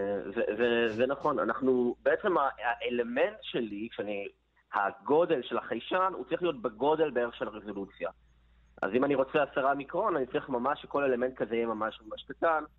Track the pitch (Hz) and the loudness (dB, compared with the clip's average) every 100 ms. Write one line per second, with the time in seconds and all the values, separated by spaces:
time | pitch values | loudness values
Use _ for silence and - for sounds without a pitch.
0 | 98 101 - 110 107 107 120 117 117 110 | 0 -2 -4 -2 -2 2 4 4 2 2
1 | 131 139 151 123 107 - 131 127 120 - | 0 0 0 0 0 0 2 4 2 2
2 | 135 160 208 160 135 - 120 117 117 120 | 2 2 2 2 2 0 -4 -2 -2 -2
3 | 117 127 185 214 - 156 110 101 113 - | -2 0 0 -2 -6 -4 -4 -6 -8 -6
4 | 104 101 98 - _ _ - 104 98 - | -6 -6 -8 -14 _ _ -4 0 0 -2
5 | 104 151 175 143 120 117 - 110 - 185 | 2 4 4 2 -2 -4 -4 -6 -2 0
6 | 185 - - 165 175 135 120 107 120 120 | 0 -2 -4 -2 -2 -2 -4 0 2 4
7 | 156 123 120 - 110 107 104 98 95 - | 2 2 -2 -4 -8 -8 -10 -8 -8 -8
8 | 85 - _ _ _ _ _ - 98 120 | -8 -8 _ _ _ _ _ -4 0 2
9 | 143 135 135 156 139 143 135 143 131 170 | 2 2 2 2 0 2 0 0 -2 -2
10 | 214 156 123 151 143 123 131 147 - 143 | 0 0 0 -4 -2 -2 0 -2 -2 0
11 | 139 120 127 127 117 117 117 110 110 - | 2 2 0 -2 -2 0 0 0 -4 -6
12 | 107 107 - 135 165 156 151 | -14 -14 -12 -2 2 2 -2